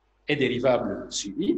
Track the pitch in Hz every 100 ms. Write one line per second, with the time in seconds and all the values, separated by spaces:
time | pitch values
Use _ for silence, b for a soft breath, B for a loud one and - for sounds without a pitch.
0 | _ _ - 147 123 120 131 120 104 98
1 | - - 101 - 208